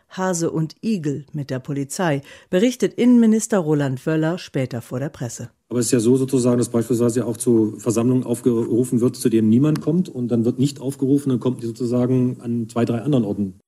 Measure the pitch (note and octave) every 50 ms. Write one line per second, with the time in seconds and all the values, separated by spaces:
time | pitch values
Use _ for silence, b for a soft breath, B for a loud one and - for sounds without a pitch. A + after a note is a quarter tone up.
0 | b b - F#3+ F#3+ F#3 F3 E3 E3 D#3+ - D#3+ D#3+ D#3 - - - A3 A3 F#3
1 | D3 D3+ C#3 D#3 C#3+ - - D3 C#3 - C3+ C3 - - C#3+ C#3 C#3 C#3 - -
2 | F#3+ E3 C#3+ C#3 B B B B B B - F3+ G#3+ B3+ B3 - G#3 F3+ - -
3 | A#3 B3 B3 A#3+ A#3 A3 A3 A3 G#3 - A3+ G3 E3 D3+ D#3 D3 C#3+ C3+ C3 B2+
4 | - D#3+ D#3+ D#3+ D#3 D#3+ F3 F3 - - - C#3+ C3 - C3+ A#2 - - B2 B2
5 | - - - - C3 A#2 - - A#2+ - - _ _ _ A2+ B2 A#2 A2+ C3 A#2+
6 | G#2+ A#2+ C3 C3 C3+ C3 - B2+ A#2+ B2 B2 B2 A#2 A2 - A#2 A2 - B2 A2+
7 | A#2+ A#2+ A2 B2+ G#2+ A#2 A2 - - B2+ A#2 A2+ A2 G#2 - - - A#2+ G#2+ A2+
8 | A#2 B2+ B2+ B2+ B2 A#2+ A#2+ - - C3 A#2+ A2+ A#2 - A#2 A2+ B2+ - C3 A#2
9 | A#2 B2+ - - - B2+ A#2 A2+ A2 G#2+ A2 B2 C#3+ D#3 D3+ C#3+ - D3+ D#3+ F3+
10 | F3+ - - B2+ B2 A2+ A#2+ A#2 A2 A#2+ B2+ C3 B2+ C#3+ - - B2 C3+ C#3 -
11 | C3+ C3 C#3+ C#3 C#3+ C3+ B2+ A2+ A2+ B2+ - - A2+ A#2 A2+ - B2+ A#2 B2 B2
12 | B2 B2+ B2+ B2+ B2 B2+ B2 B2 - A#2+ A#2 A#2+ A2+ A2 - A#2 A#2 A2+ A#2 A#2
13 | A#2+ C#3+ D3 B2+ G#2+ G2+ G2+ F#2 G2+ F#2+ F#2 - _